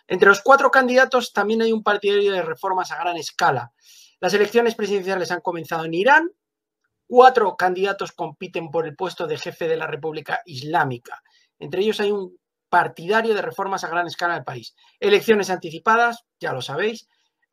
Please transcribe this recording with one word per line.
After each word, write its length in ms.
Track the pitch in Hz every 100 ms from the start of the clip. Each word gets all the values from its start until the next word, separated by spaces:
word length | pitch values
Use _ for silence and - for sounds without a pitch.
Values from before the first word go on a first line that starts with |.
| -
Entre 220 | 185 196
los 140 | 196
cuatro 280 | - 277 277
candidatos 640 | 269 247 247 262 254 220
también 300 | - 208 226
hay 100 | 226
un 100 | 220
partidario 480 | 214 202 202 202 202
de 120 | 190
reformas 500 | 160 160 190 185 170
a 60 | 151
gran 180 | 175 170
escala. 560 | 143 - 175 131 120 _ _ - _ _
Las 140 | 180
elecciones 400 | 202 208 233 233
presidenciales 560 | 220 202 202 180 190 170
han 100 | 175
comenzado 460 | 180 170 151 165 165
en 80 |
Irán. 360 | 165 220 302 339 - _ _ _ _ _ _ -
Cuatro 500 | - 254 247 202 -
candidatos 560 | 185 180 196 196 190
compiten 580 | - 165 151 180 175 165
por 160 | 165 156
el 80 |
puesto 320 | 147 185 - 165
de 120 | 147
jefe 280 | 175 - 165
de 100 | 160
la 80 | 156
República 560 | 147 156 156 147 156
Islámica. 760 | - 127 147 165 139 120 - - _ _ _ _
Entre 220 | 147 180
ellos 200 | 214 208
hay 100 | 202
un 280 | 208 185 - _ _ _
partidario 600 | 175 156 - 165 220 226
de 80 | 202
reformas 420 | 170 180 190 185
a 40 | 175
gran 200 | 170 170
escala 260 | - 175
en 40 | 165
el 40 |
país. 300 | 139 127 110 - _ _
Elecciones 500 | 196 202 202 214 185
anticipadas, 760 | 180 170 160 - 226 233 226 _ _
ya 120 | 247
lo 80 | 131
sabéis. 480 | 120 139 214 226 - _ _ _ _